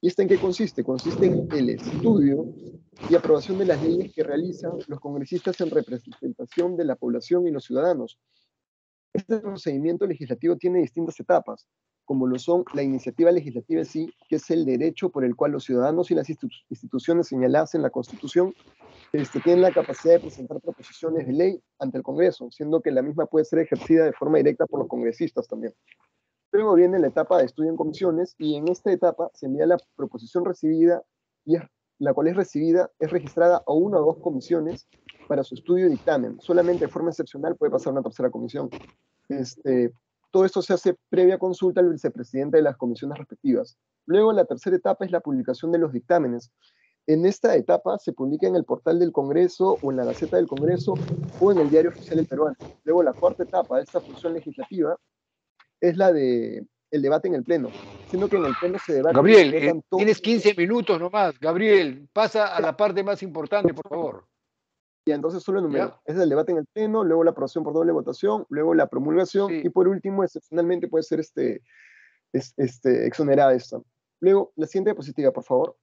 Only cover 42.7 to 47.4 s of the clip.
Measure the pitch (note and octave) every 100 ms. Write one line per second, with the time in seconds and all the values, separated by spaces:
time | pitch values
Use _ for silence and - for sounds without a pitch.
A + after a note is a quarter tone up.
42.7 | C3 B2 A#2 C#3 - - - C#3 B2 -
43.7 | _ _ _ - F#3 A3 G#3+ F3 - -
44.7 | F3+ - F#3 F#3 F3 - C3+ B2 B2 D#3+
45.7 | E3+ D#3+ B2+ - F3 C#3 A#2+ A#2+ _ _
46.7 | _ _ _ - D#3 F3+ G3+